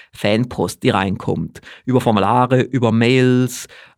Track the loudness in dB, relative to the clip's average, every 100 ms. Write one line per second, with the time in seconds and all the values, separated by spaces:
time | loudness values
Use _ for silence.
0 | -20 -4 0 0 -2 -2 -4 -4 -4 -2
1 | -2 -4 -6 -6 -6 -12 -20 -12 -2 0
2 | 2 2 2 2 2 2 0 0 0 2
3 | 2 4 2 2 0 -6 -16 -20 -20